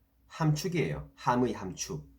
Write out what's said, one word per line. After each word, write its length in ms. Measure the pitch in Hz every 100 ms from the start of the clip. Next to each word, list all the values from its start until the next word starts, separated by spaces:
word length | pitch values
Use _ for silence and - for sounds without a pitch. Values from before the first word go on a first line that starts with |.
| _ _ _
함축이에요. 840 | - 156 151 190 170 82 73 -
함의 380 | - 131 123 120
함축. 600 | 104 92 92 - 76 -